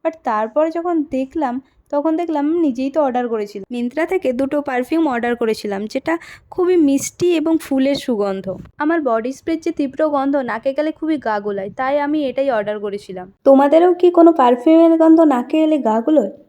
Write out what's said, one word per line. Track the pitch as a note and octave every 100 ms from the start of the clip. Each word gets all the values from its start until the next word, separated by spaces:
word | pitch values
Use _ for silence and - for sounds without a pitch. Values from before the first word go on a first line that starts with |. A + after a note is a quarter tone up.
But | E4 D#4+
তারপরে | C4 G#3+ A3+ D4 D#4+
যখন | E4 E4+ E4
দেখলাম, | D4 C4 C4+ E4 C4+ B3 _ _ _
তখন | D4 D4+ D#4+
দেখলাম | E4+ D4+ C#4+ E4+
নিজেই | D#4 A#3+ C4+
তো | D#4
অর্ডার | C#4 B3 B3
করেছিলাম। | A3 G#3 G3+ F#3+
Myntra | B3 A#3+ D#4 E4
থেকে | F#4 C4
দুটো | B3 C4+ D4
পারফিউম | C#4+ B3 B3+ D#4+ D#4+
অর্ডার | A#3+ A#3+ A#3
করেছিলাম, | A3+ G#3+ G#3+ G3 G#3+
যেটা | C4+ - E4 - - _
খুবই | - F4+ F4+
মিষ্টি | C#4+ C#4 - - F4 E4
এবং | D#4 D#4+
ফুলের | - C4+ C4+
সুগন্ধ। | C4+ - G#3+ G3+ G3 F#3+ F#3 - _
আমার | D4+ E4+
বডি | C4+ A3+ A#3
স্প্রের | C4+ - E4
যে | E4+
তীব্র | D#4+ C#4 - D#4
গন্ধ | C#4+ C#4 C#4+
নাকে | A#3+ A3 C4+
গেলে | C4+ D4+
খুবই | D4+ D#4 D4+
গা | A#3+ G#3
গোলায়, | G#3 G3+ G3+ -
তাই | C4 C#4+
আমি | C#4+ D4+
এটাই | C4+ B3 C#4
অর্ডার | A3 G#3 G#3+
করেছিলাম। | G3+ G3+ - F#3 F#3 _
তোমাদেরও | C4+ C4+ C#4 D#4 F4+
কি | F4 F4+
কোনো | F4 E4+
পারফিউমের | E4 B3 B3 D#4+ D#4+ E4 E4
গন্ধ | D#4+ D#4+
নাকে | D#4+ B3 B3 D#4
এলে | D#4 D#4
গা | A3+ A3
গোলায়? | A#3 D#4 G3+ -